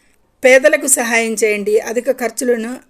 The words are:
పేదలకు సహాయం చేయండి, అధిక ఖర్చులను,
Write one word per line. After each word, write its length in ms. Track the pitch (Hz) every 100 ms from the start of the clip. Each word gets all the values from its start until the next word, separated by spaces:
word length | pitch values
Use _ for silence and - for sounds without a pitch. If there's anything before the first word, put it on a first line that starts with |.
| _ _ _ _ 254
పేదలకు 420 | 262 302 302 285
సహాయం 460 | 285 226 233 226
చేయండి, 460 | 214 220 208 202 214
అధిక 320 | - 226 254
ఖర్చులను, 640 | 254 226 - 247 233 226 254 _